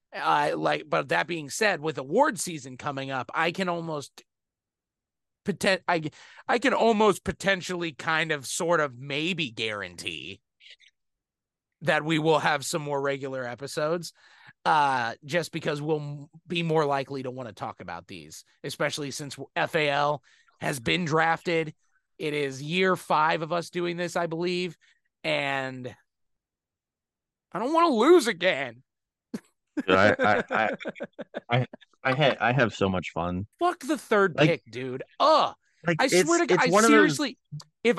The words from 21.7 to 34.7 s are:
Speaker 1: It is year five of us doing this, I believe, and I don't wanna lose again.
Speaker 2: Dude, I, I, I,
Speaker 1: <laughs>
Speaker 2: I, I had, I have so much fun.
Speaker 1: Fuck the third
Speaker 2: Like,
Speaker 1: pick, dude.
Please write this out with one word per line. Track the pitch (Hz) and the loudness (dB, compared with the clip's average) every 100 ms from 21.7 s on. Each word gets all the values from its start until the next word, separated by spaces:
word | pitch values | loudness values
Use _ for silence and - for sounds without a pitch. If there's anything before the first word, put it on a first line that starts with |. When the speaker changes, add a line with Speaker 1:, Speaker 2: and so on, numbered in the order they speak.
| - _ _ _ - | -10 _ _ _ -8
Speaker 1:
It | 156 | -6
is | 147 139 131 | -4 -4 -6
year | 147 180 190 180 | -4 0 2 0
five | - 156 156 170 | 0 2 2 0
of | 156 | -2
us | 175 160 | -6 -6
doing | 175 175 | -6 -4
this, | 170 175 180 | -4 -4 -4
I | 175 | -4
believe, | 165 175 180 180 - _ _ _ _ | -4 -2 -2 -4 -8 _ _ _ _
and | 160 147 143 139 131 127 123 - _ _ _ _ _ _ _ _ _ _ _ _ _ _ _ | -4 -2 -2 -4 -6 -8 -14 -16 _ _ _ _ _ _ _ _ _ _ _ _ _ _ _
I | 175 | -6
don't | 247 | 0
wanna | 330 339 | 4 4
lose | 226 269 359 233 | 6 8 8 6
again. | 165 185 139 131 120 _ _ _ _ - - _ _ _ - - | 0 0 0 -4 -10 _ _ _ _ -16 -16 _ _ _ -6 4
Speaker 2:
Dude, | |
I, | 190 208 - | 6 6 6
I, | 240 208 - | 4 2 2
I, | 262 - - - - - - - - - | 0 -2 -4 -10 -10 -16 -14 -14 -12 -2
Speaker 1:
<laughs> | |
Speaker 2:
I, | 123 117 - _ _ | -2 -2 -10 _ _
I | 131 | -2
had, | 131 139 - | 2 2 2
I | 113 | 0
have | 135 113 | 2 0
so | - 95 | 2 0
much | 92 - | 0 -4
fun. | - 87 90 101 - | -4 -4 -4 -8 -4
Speaker 1:
Fuck | 349 349 262 | -4 -4 -4
the | 285 | -4
third | - 208 196 | 2 2 2
Speaker 2:
Like, | 135 156 | 4 2
Speaker 1:
pick, | 156 | 2
dude. | 117 | -6